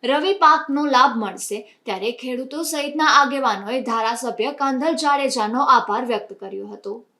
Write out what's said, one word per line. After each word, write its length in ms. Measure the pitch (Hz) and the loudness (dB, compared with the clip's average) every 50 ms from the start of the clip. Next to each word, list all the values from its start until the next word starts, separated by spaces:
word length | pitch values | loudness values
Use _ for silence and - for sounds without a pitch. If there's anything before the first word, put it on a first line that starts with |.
| - | 0
રવિ 280 | 240 277 302 311 381 403 403 339 | 0 0 0 2 0 2 6 6
પાકનો 420 | 302 311 320 311 - 277 285 302 294 269 | 6 6 6 2 -2 -2 0 0 2 4
લાભ 240 | 254 262 247 233 226 214 | 6 6 6 4 0 -4
મળશે, 400 | 196 185 190 - - 208 214 - - _ _ _ | -6 -6 -10 -8 -8 -8 -8 -10 -14 _ _ _
ત્યારે 240 | - 196 190 196 226 233 - | -8 -6 -4 -4 -4 -6 -6
ખેડૂતો 420 | - 262 254 247 262 262 277 302 339 311 | -8 -8 -6 -6 -8 -8 -8 -6 -6 -4
સહિતના 420 | 311 294 285 294 285 311 311 311 - 285 | -4 -4 -6 -4 -2 0 2 6 6 6
આગેવાનોએ 580 | 285 262 285 277 269 240 208 196 202 208 240 262 - 247 | 6 4 2 0 0 0 -2 -2 -4 -6 -6 -4 -4 -2
ધારાસભ્ય 640 | 226 226 220 220 240 240 254 240 220 - 214 269 294 - | -2 0 0 -2 -2 -2 -6 -6 -4 -4 -4 -4 -2 -2
કાંધલ 360 | 277 269 269 254 277 320 330 320 | -2 -2 -2 0 0 0 -2 0
જાડેજાનો 640 | 311 294 285 285 277 262 - 254 214 208 226 254 277 262 254 | 2 2 2 2 2 0 0 0 -2 0 0 0 4 6 4
આભાર 280 | 233 - - 202 226 254 240 | 4 4 2 -4 -4 -2 -2
વ્યક્ત 220 | 233 208 - - 196 - | -4 -4 -4 -10 -16 -16
કર્યો 260 | 202 196 196 196 202 208 | -14 -12 -10 -10 -10 -12
હતો. 220 | 208 202 - 202 208 240 - _ _ | -14 -14 -12 -12 -12 -12 -14 _ _